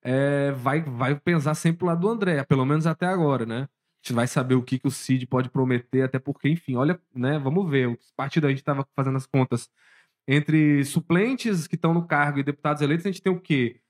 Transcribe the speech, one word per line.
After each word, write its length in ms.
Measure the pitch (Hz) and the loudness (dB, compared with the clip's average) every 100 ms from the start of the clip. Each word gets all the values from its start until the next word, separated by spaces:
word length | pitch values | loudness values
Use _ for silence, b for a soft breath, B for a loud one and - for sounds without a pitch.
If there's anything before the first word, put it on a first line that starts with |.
é, 480 | 123 131 139 143 139 | -2 0 2 0 0
vai, 300 | 135 123 147 | -2 -2 -2
vai 320 | 160 120 127 | -4 -4 -2
pensar 400 | 143 - 170 147 | 0 0 0 0
sempre 240 | 156 165 165 | 0 0 0
pro 80 | 180 | 0
lado 140 | 170 | 0
do 80 | 185 | 0
André, 340 | 233 196 147 | 0 0 0
pelo 240 | 135 135 131 | 2 2 4
menos 220 | 151 160 | 2 0
até 180 | 156 180 | -2 -2
agora, 400 | 190 151 131 113 | 0 2 0 -2
né? 140 | 113 | -6
A 80 | 139 _ _ _ | -8 _ _ _
gente 120 | - 120 | -4 0
vai 100 | - | 0
saber 300 | - 127 127 | 0 2 0
o 60 | |
que, 180 | 123 127 | 0 -2
que 80 | 139 | -2
o 20 | |
Cid 380 | 131 - 131 127 | -4 -2 -2 0
pode 200 | 127 127 | -2 0
prometer, 540 | 135 127 123 - 131 | 0 0 0 0 0
até 160 | 131 131 | 0 -2
porque, 300 | 135 143 139 | -6 -4 0
enfim, 260 | 165 - | -2 -2
olha, 260 | 123 139 175 _ | -2 0 -2 _
né, 240 | 127 127 151 | -4 -2 -2
vamos 320 | 135 165 190 | 0 0 0
ver. 160 | 139 123 | 0 0
O 100 | 120 _ - | -4 _ -8
partido, 320 | 139 - 147 | -2 0 0
a 20 | |
gente 140 | 135 | 0
tava 200 | - 139 135 - | -2 -4 -4 -4
fazendo 200 | 135 131 | -2 -2
as 100 | 131 | -2
contas, 440 | 139 127 143 - b b b b _ - | 0 0 -2 -6 b b b b _ 0
entre 580 | 139 147 156 151 143 | 0 2 4 4 4
suplentes 840 | 139 170 - 175 220 262 233 190 147 | 2 -2 0 2 2 0 -2 -2 -2
que 80 | 160 | -2
tão 180 | 165 | 0
no 100 | 170 | 0
cargo 360 | 170 147 147 143 | 0 0 0 0
e 20 | |
deputados 400 | 139 147 151 147 | -2 -2 -2 0
eleitos, 240 | 143 165 185 | 0 0 -2
a 40 | |
gente 120 | 190 | -4
tem 100 | 190 | -2
o 80 | 180 | -2
quê? 360 | - 143 120 - _ | 0 0 0 -4 _